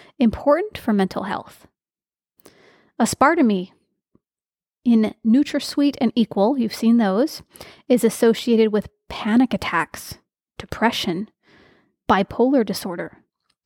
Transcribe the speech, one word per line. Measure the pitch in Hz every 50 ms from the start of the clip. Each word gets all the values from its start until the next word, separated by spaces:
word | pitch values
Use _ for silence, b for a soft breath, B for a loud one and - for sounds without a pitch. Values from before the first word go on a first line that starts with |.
| b b b
important | - 247 214 - - - 285 285 339 415 427 - -
for | - 254
mental | 214 196 190 190 - - -
health. | - - - - - - _ _ _ _ _ _ _ _ _ _ _ _ _ _ _ _ b b b b b b b b b b b b -
Aspartame | 233 - - - 254 294 339 339 269 220 202 180 185 - _ _ _ _ _ _ _ _ _ _ _ _ _ _ _ _ _ _ _ _ _ _ -
in | 247 233 220 214 - - _ -
NutraSweet | 226 226 277 294 - - 285 - - - 294 285 285 - -
and | 247 226 -
Equal, | 247 214 - - 208 196 226 294
you've | 269 226 208
seen | - - 233 226 233 233
those, | 220 190 185 214 285 320 - - B B B B B B B B B -
is | 247 214 226
associated | 220 - - 240 226 226 - - 247 233 220 220 214
with | 208 208 - - _ _ _ -
panic | - - - 214 214 247 269 -
attacks, | 208 - - - - 165 160 - - - - - - - _ _ _ _ _ _ _ -
depression, | - - - - 214 240 - - - 196 160 180 214 - _ b b b b b b b b b b b b b _ -
bipolar | 214 190 196 - - - 233 262 294 262 214
disorder, | 196 185 - - 196 170 175 165 160 - _ _ _ _ _ _ _ _ _